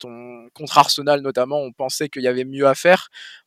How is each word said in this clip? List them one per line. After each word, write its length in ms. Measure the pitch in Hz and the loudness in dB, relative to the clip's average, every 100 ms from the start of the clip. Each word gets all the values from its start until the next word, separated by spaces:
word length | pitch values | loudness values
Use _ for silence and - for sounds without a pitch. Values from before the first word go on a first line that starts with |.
on, 440 | 123 117 123 120 117 | -14 -18 -20 -20 -20
contre 240 | - 147 - | -16 -2 4
Arsenal 440 | 139 - 143 147 | 4 2 0 0
notamment, 400 | 139 127 127 147 | 0 -2 0 -2
on 100 | 135 | -4
pensait 380 | 113 131 - 151 | -6 -6 -4 -6
qu'il 140 | - | -2
y 40 | 127 | -2
avait 180 | 123 131 | -2 -4
mieux 220 | 135 139 | 2 2
à 80 | 135 | 4
faire. 340 | 170 180 - - - - | 4 4 2 -18 -20 -16